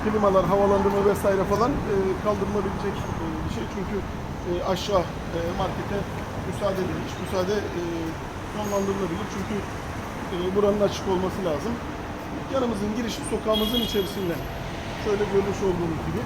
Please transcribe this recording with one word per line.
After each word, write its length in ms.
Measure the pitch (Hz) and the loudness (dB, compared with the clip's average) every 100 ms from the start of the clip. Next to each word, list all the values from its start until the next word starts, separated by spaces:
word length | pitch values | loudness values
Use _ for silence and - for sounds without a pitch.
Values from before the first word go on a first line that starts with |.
klimalar, 420 | 220 214 202 190 175 | 2 4 6 6 6
havalandırma 600 | 202 202 202 196 202 202 | 6 6 6 4 4 4
vesaire 320 | 196 202 196 | 4 4 4
falan, 280 | 185 202 240 | 2 4 4
e, 240 | 254 - 202 190 180 | 2 2 2 2 0
kaldırılabilecek, 720 | 208 208 196 208 196 190 202 190 175 175 | 0 0 0 0 0 -2 -2 -2 -4 -4
e, 20 | 165 156 160 | -4 -4 -2
bir 80 | 240 | -4
şey. 100 | 220 208 | -4 -4
Çünkü, 200 | 180 202 175 - - - - | -2 -2 -4 -6 -6 -6 -4
e, 20 | 175 180 | -2 0
aşağı, 300 | 185 - 196 165 - - 165 | -2 2 2 2 -4 -6 -4
e, 40 | 170 185 | -2 0
markete 380 | 185 - 170 202 185 - - - - | -2 -2 -2 -2 -4 -6 -6 -6 -4
müsaade 320 | 175 202 185 180 | -2 0 0 0
edilmiş. 280 | 160 156 - | -2 -4 -6
Müsaade, 320 | 175 196 180 208 - 160 | -2 -2 2 0 0 -4
e, 20 | 170 170 165 147 - - - 208 | -4 -2 -4 -6 -8 -8 -8 -6
sonlandırılabilir. 720 | 208 202 196 196 185 175 208 202 | -2 0 2 0 0 -2 -4 -6
Çünkü, 200 | 190 202 185 - - - - - - | -4 -4 -4 -8 -8 -8 -8 -8 -6
e, 220 | 180 180 196 | -2 0 4
buranın 260 | 202 208 196 | 4 4 2
açık 180 | - 196 | 2 0
olması 260 | 185 185 190 185 | 2 2 0 0
lazım. 280 | 147 233 233 - - - - - - | 0 -2 -4 -6 -8 -8 -8 -8 -6
Dükkanımızın 560 | - 269 247 208 208 214 | -2 0 0 0 0 0
girişi 240 | 233 - - | -2 -2 -2
sokağımızın 500 | 220 220 214 214 240 226 | -2 2 2 2 2 0
içerisinde. 480 | 208 185 214 185 151 131 - - - - - - | 0 0 -2 -2 -2 -4 -6 -6 -6 -6 -4 0
Şöyle 180 | 202 202 | 0 2
görmüş 260 | 196 202 190 196 | 2 2 2 2
olduğunuz 340 | 175 170 156 160 | 2 0 0 -2
gibi. 140 | 165 | -2